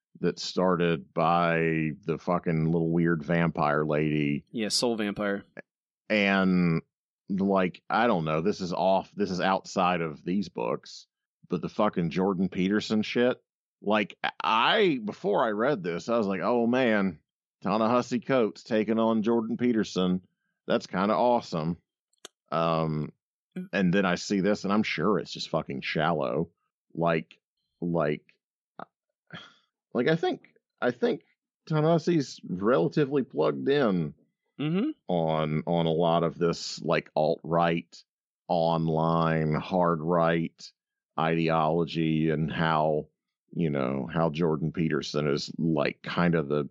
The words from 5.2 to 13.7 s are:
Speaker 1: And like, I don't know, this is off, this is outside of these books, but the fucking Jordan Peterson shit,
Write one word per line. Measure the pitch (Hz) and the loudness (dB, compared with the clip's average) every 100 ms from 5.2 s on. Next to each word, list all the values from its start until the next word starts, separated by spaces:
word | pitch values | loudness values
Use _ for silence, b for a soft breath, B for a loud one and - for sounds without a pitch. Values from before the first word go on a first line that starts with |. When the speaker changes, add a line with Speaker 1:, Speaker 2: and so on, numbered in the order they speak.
| 104 101 - - - _ _ _ - | -4 -6 -10 -20 -20 _ _ _ -2
Speaker 1:
And | 107 101 98 92 90 87 80 - _ _ _ - | 2 4 4 4 4 4 2 -4 _ _ _ -8
like, | 95 98 95 92 - - | -2 2 2 0 -2 -4
I | 101 120 | 0 2
don't | 95 | 2
know, | 78 78 | 0 0
this | 87 101 | 0 -2
is | 90 | -4
off, | 85 92 95 - - | -2 0 0 -2 -6
this | 101 | -4
is | 90 | 0
outside | 90 95 - 101 90 90 | 0 0 -2 0 0 0
of | 82 69 | -4 -6
these | 85 98 90 | -4 -4 -4
books, | - 58 71 - - - _ _ _ _ | -6 -4 -4 -8 -20 -20 _ _ _ _
but | - | -6
the | - | -4
fucking | - 208 - 85 | 0 0 0 -2
Jordan | - 95 92 95 | 0 0 0 -2
Peterson | - 92 104 - 110 | -2 0 -2 0 -2
shit, | 104 120 123 127 _ _ _ | -2 0 0 0 _ _ _